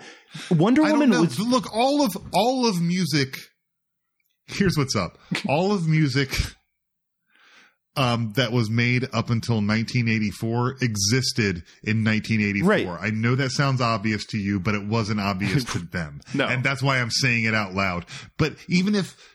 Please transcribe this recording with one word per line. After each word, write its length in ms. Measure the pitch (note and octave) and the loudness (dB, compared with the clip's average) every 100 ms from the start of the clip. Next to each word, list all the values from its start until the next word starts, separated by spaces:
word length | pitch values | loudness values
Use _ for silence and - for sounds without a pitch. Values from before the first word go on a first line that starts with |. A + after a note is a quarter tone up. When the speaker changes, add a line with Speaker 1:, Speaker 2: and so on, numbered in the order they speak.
| - - _ - - | -8 -20 _ -16 0
Speaker 1:
Wonder 320 | E3 G3+ D4 | 2 6 4
Speaker 2:
I 60 | D4+ | 4
don't 120 | D4+ | 4
Speaker 1:
Woman 100 | C#4 | 4
Speaker 2:
know. 100 | E3+ | 4
Speaker 1:
was 160 | E3+ - | 2 0
Speaker 2:
Look, 360 | A#3 B3+ - | 0 0 0
all 300 | A3 C4 C#4+ | 0 2 2
of, 120 | C4 F3 - | 0 -2 -2
all 340 | F3 A#3 C4 A#3 | 2 2 2 0
of 140 | F3 | 0
music. 580 | E3+ F3+ D#3 D3 C3 - - _ _ _ _ _ _ _ _ _ - | 0 0 0 0 -2 -6 -18 _ _ _ _ _ _ _ _ _ -10
Here's 300 | - F#3+ D#3 | -2 0 0
what's 200 | C3 G#2+ | -2 -2
up. 220 | E2+ - - | -4 -10 -10
Speaker 1:
<laughs> 160 | - - | -6 -2
Speaker 2:
All 240 | D3 F#3+ | 0 0
of 140 | G3+ D#3+ | 0 2
music, 480 | D#3 D3 C3+ C3 - - - _ _ _ _ _ _ _ _ _ - _ _ _ D3 | 2 2 0 -2 -4 -6 -12 _ _ _ _ _ _ _ _ _ -20 _ _ _ 0
um, 360 | B2+ A#2 A2+ G#2 | 0 2 0 0
that 160 | A#2 | 0
was 160 | A#2+ A2 | 0 2
made 360 | A#2 A#2+ B2 B2 | 2 2 0 0
up 160 | A2+ A2+ | -2 0
until 300 | A#2+ - A2+ | -2 0 0
nineteen 480 | G#2 A2 A2 B2 A#2 | 2 0 0 0 0
eighty-four 680 | A2 G#2+ - A2+ A#2+ A#2+ B2+ | 0 -2 -4 -4 -2 -2 -2
existed 800 | B2 G#2 G2+ B2+ B2 - G2+ E2+ - _ | -2 0 0 0 0 0 -2 -2 -10 _
in 180 | - A2 | -2 0
nineteen 380 | A2 A2 - A2 | 2 0 0 0
eighty-four. 280 | G2+ G2+ F#3 | 0 2 2
Speaker 1:
Right. 180 | F3+ F2+ E2 | 2 0 -4
Speaker 2:
I 100 | G#2 | -4
know 240 | A2 A#2 C3 | -2 0 0
that 140 | C3 | 0
sounds 280 | C#3 C#3 C3 | 0 0 2
obvious 440 | A#2 A2+ A2 G#2+ - | 0 0 0 -2 -4
to 120 | A2 | -4
you, 200 | G2 G2+ | -2 0
but 160 | G2 | 0
it 100 | G#2 G#2 | -2 0
wasn't 340 | A2+ G#2 G#2 | -2 0 -2
obvious 420 | G2 F#2+ G2 A2 | -2 -2 0 -2
Speaker 1:
<laughs> 80 | A#2 | -2
Speaker 2:
to 60 | F#2+ | -6
them. 420 | E2+ F2+ D2+ C#2+ - | -6 -8 -8 -12 -6
Speaker 1:
No. 120 | C#3 A2+ | -2 0
Speaker 2:
And 180 | B2+ | 0
that's 180 | C3+ C3+ | -2 0
why 160 | C#3 C3 | 0 0
I'm 100 | A#2 | 0
saying 340 | - C3 A#2 | 0 0 2
it 100 | A2+ | 2
out 180 | A2 G2 | 0 0
loud. 300 | F#2+ F#2+ F2 - - - - | -2 0 -2 -8 -14 -12 -2
But 160 | D3+ - - | -2 -2 -2
even 260 | F3 F#3+ | 0 2
if, 200 | G#3 F3 - - | 0 -2 -8 -20